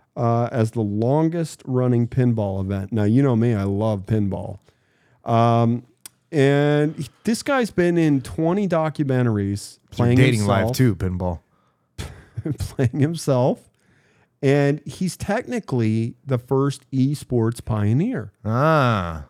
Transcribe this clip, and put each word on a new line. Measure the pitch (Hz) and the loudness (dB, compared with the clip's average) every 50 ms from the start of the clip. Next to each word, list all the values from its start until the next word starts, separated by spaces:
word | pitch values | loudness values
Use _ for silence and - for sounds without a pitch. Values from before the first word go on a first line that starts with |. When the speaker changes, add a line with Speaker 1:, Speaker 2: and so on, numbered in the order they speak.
| _ _ - | _ _ -6
Speaker 1:
uh, | - 123 117 117 117 120 - | -2 0 0 2 0 0 -2
as | - 123 110 110 | 0 0 -2 0
the | - 117 | -2 -4
longest | 107 101 101 107 113 123 139 156 160 160 170 170 165 - - - - | -4 -2 -2 -2 0 0 2 2 0 0 -2 -4 -6 -8 -10 -12 -8
running | - 127 127 127 123 120 117 120 117 | -4 -2 0 0 2 2 0 0 0
pinball | - 131 127 123 117 110 104 98 95 95 | 0 0 2 2 2 0 -2 -2 -4 -4
event. | 95 98 98 95 98 - | -4 -4 -4 -6 -6 -4
Now, | 117 110 104 | -2 0 2
you | 104 113 135 | 2 4 4
know | 139 139 120 | 4 2 2
me, | 110 117 120 113 | 2 2 2 0
I | 101 98 | 0 -2
love | 101 98 98 110 - 95 98 95 | -2 -2 -2 -2 -2 -2 -4 -2
pinball. | - 113 110 101 95 92 87 98 101 101 - _ _ _ _ _ _ _ _ _ _ _ _ - | -2 -2 0 0 -2 -4 -6 -8 -10 -12 -14 _ _ _ _ _ _ _ _ _ _ _ _ -4
Um, | - 117 113 117 117 117 117 117 117 120 120 - _ _ _ - - _ _ _ _ | 0 2 2 4 4 4 4 2 2 0 -2 -6 _ _ _ -20 -20 _ _ _ _
and | 165 147 135 139 143 143 147 147 147 147 151 156 156 | 0 2 4 4 4 2 2 2 2 2 0 0 -2
he, | - 143 - _ _ - | -6 -10 -12 _ _ -4
this | 208 233 - | -2 -2 -2
guy's | - - 277 262 240 - | -2 -2 0 0 0 0
been | - 185 175 175 175 170 | 0 0 2 2 2 2
in | 160 156 143 135 | 4 4 2 0
twenty | 123 - - - 160 165 185 208 208 175 | -2 -4 -6 -2 -2 0 0 0 0 0
documentaries | 175 160 156 156 147 - 147 131 131 127 123 117 107 104 98 98 101 95 - - - _ _ _ | 0 0 0 -2 -2 -2 -2 0 2 2 2 2 0 0 0 -2 -2 -4 -8 -12 -20 _ _ _
Speaker 2:
So | - - 123 | -2 0 2
you're | - - | 4 4
Speaker 1:
playing | 131 | 6
Speaker 2:
dating | 127 127 123 107 104 | 6 4 4 2 2
life | 101 101 98 95 | 2 2 2 2
Speaker 1:
himself. | - - | 0 2
Speaker 2:
too, | - 131 120 92 | 2 2 2 2
pinball. | 85 95 90 90 90 92 90 85 - - _ _ _ _ _ _ _ _ _ _ - | 0 -2 -4 -4 -4 -4 -4 -6 -8 -10 _ _ _ _ _ _ _ _ _ _ -16
Speaker 1:
<laughs> | - - - - - - - - - 165 131 - | -16 -16 -16 -20 -20 -18 -12 -8 -6 -6 -6 -6
Playing | - - - - 131 113 - 151 | -8 -6 -2 -2 -2 0 0 0
himself. | 139 156 170 156 - 151 135 123 123 151 247 - - _ _ _ _ _ _ _ _ _ _ _ _ _ _ _ 139 | 0 0 -2 -2 -2 -2 0 2 2 0 -2 -4 -8 _ _ _ _ _ _ _ _ _ _ _ _ _ _ _ 0
And | 135 139 143 143 143 147 156 - | 2 2 4 2 2 0 -2 -6
he's | - - - 190 170 - | -10 -8 -6 -6 -6 -6
technically | - - - 202 240 - - 247 226 - - 135 123 110 110 110 113 113 120 - _ - | -6 -4 -4 -4 -4 -4 -6 -6 -8 -6 -4 -2 0 0 0 0 -2 -2 -4 -8 _ -6
the | 135 131 120 | -4 -4 -4
first | - - 139 135 139 143 139 - _ _ | -2 -2 0 0 0 -2 -4 -6 _ _
esports | - 135 127 139 151 - - - 127 117 110 113 120 - - | -2 0 0 0 -2 -4 -6 -4 -2 0 0 0 -2 -4 -6
pioneer, | - 110 107 101 104 117 139 185 254 254 160 104 104 - _ - | -4 -2 0 0 2 2 2 0 -2 -4 -6 -8 -12 -14 _ -6
Speaker 2:
Ah. | 107 113 123 147 160 160 151 131 120 113 98 87 85 80 73 73 | -4 -2 0 2 2 4 4 2 2 0 0 -2 -4 -6 -8 -6